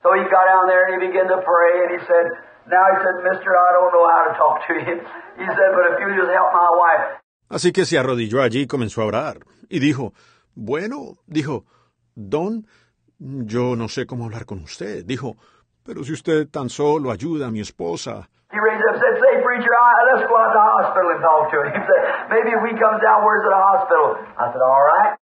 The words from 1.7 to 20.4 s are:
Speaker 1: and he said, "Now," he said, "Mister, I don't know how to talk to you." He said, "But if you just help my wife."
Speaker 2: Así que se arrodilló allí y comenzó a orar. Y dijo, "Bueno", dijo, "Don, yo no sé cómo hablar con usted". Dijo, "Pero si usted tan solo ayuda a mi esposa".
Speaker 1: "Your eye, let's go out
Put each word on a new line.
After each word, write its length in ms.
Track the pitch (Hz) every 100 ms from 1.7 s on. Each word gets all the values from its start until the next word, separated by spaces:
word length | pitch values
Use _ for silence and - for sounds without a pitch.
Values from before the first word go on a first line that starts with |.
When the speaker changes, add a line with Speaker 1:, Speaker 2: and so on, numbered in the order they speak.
| 180
Speaker 1:
and 80 | 175
he 140 | 175 -
said, 200 | 175 170 - - _ -
"Now," 180 | 180 190
he 120 | 190
said, 120 | 190 180
"Mister, 280 | 180 190 196
I 220 | 180 180
don't 180 | 180 180
know 160 | 170 170
how 160 | 165 160
to 80 | -
talk 300 | 151 - -
to 60 |
you." 280 | 165 165 170 - - - -
He 80 | 190
said, 260 | 196 190
"But 180 | 185 175
if 80 | 185
you 160 | 196 190
just 160 | 175
help 220 | 185 -
my 160 | 180 175 170
wife." 420 | 170 151 - - _ _ _
Speaker 2:
Así 220 | - 175
que 140 | 190 175
se 120 | 165
arrodilló 440 | 127 123 113 120
allí 200 | 127 117
y 60 | 131
comenzó 340 | 139 110 -
a 40 | 107
orar. 340 | 104 147 - _ _ _
Y 100 | 175
dijo, 340 | 151 135 113 _ _ _ _ -
"Bueno", 640 | 107 147 208 285 269 - _
dijo, 380 | 156 143 123 _ _ _ _ _ -
"Don, 500 | 101 147 185 226 214 _ _ _ _ _
yo 560 | 139 135 113 113 123 120
no 140 | 113
sé 160 | - 123
cómo 200 | 123 117
hablar 200 | 110 -
con 140 | 98
usted". 440 | 78 - 190 208 90
Dijo, 300 | 127 131 - _ _ _ _
"Pero 200 | - 120
si 100 | 139
usted 340 | 156 - 156 151
tan 220 | 156 127
solo 420 | - 147 151 135
ayuda 360 | 104 143 156 131
a 40 |
mi 80 | 110
esposa". 680 | 101 _ 85 85 - 104 - _ _ 214 220 214 214 - - - - - - 240
Speaker 1:
"Your 120 | 233 233
eye, 260 | 240 233 254
let's 140 | 233 220
go 80 |
out 140 | 233